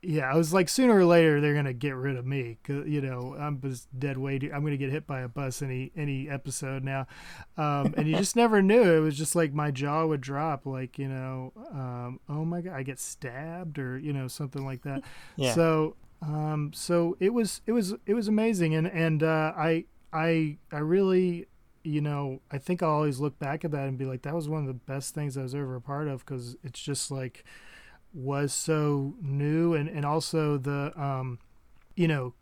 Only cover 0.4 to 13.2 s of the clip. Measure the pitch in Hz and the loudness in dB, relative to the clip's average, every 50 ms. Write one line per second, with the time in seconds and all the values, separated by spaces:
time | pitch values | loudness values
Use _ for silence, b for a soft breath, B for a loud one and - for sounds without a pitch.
0.4 | 165 151 170 190 180 - - - 262 247 220 196 180 170 175 170 165 160 151 147 | 4 4 4 4 4 4 4 4 6 8 8 8 8 10 8 8 8 8 6 6
1.4 | 147 151 143 147 147 139 127 120 127 143 135 127 131 139 135 123 123 131 139 139 | 4 4 2 2 0 0 -2 -4 -4 -4 -4 -2 -2 -2 -2 -2 -4 -4 -2 -2
2.4 | 127 117 113 - _ - 143 143 147 151 147 147 135 135 127 123 123 131 139 143 | -4 -4 -8 -12 _ -6 -6 -4 -2 -2 -2 -2 -2 -2 -4 -6 -8 -8 -8 -8
3.4 | 147 147 147 131 127 139 131 120 - - - 127 135 143 135 131 135 139 139 139 | -6 -6 -6 -4 -4 -6 -6 -6 -10 -12 -8 -6 -4 -4 -2 -2 -2 -2 -2 -2
4.4 | 139 147 147 143 147 151 143 135 139 135 135 156 156 - 139 131 127 123 - 143 | -4 -4 -4 -2 -2 -2 -2 -2 -2 -2 -2 -4 -4 -6 -6 -6 -6 -6 -6 -4
5.4 | 139 131 123 - 147 135 127 127 131 - - 165 147 147 139 131 135 147 143 139 | -4 -4 -4 -4 -6 -4 -4 -4 -6 -6 -6 -6 -4 -2 -2 -4 -4 -6 -8 -8
6.4 | - 143 127 - 147 135 135 135 135 135 135 135 131 B B B B B B B | -6 -8 -8 -6 -6 -6 -6 -4 -4 -4 -4 -4 -4 B B B B B B B
7.4 | B B - - 151 147 143 143 139 147 151 - 147 156 156 165 196 - - 233 | B B -6 -2 0 0 0 2 0 0 0 0 0 2 2 2 0 2 4 4
8.4 | 233 233 220 202 190 190 208 247 233 180 165 160 156 156 147 135 156 - - 175 | 4 6 6 6 6 8 8 8 8 8 6 6 4 2 0 -2 -4 -2 2 2
9.4 | 165 151 139 151 147 147 143 127 139 143 147 160 165 160 156 143 127 131 139 139 | 2 2 0 -2 -2 -2 -2 -2 -2 -2 0 0 0 0 0 -2 -2 -4 -4 -2
10.4 | 151 160 151 135 - 139 135 131 131 123 - - 139 135 135 131 131 131 131 131 | -2 -2 -4 -4 -6 -6 -6 -6 -6 -8 -8 -8 -6 -6 -6 -6 -6 -6 -6 -8
11.4 | 131 131 - - 247 330 220 139 131 127 123 123 120 123 127 - - - 147 151 | -8 -10 -14 -16 -16 -12 -10 -8 -8 -6 -6 -8 -8 -10 -10 -12 -10 -8 -6 -4
12.4 | 160 165 175 175 170 185 180 135 135 139 135 - - - - - | -2 -2 -2 -4 -6 -6 -8 -8 -8 -8 -8 -10 -10 -12 -12 -10